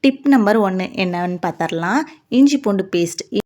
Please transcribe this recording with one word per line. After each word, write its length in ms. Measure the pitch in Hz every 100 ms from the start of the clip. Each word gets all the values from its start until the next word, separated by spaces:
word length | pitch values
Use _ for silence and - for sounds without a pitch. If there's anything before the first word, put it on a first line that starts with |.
டிப் 260 | 277 269 285
நம்பர் 320 | 277 202 220
ஒன்னு 280 | 202 185 185 -
என்னன்னு 420 | 185 175 180 180
பார்த்தரலாம். 600 | 175 - 165 165 170 240 311 - _
இஞ்சி 260 | 240 285 285
பூண்டு 260 | 220 196 190
பேஸ்ட். 360 | 175 170 - - 208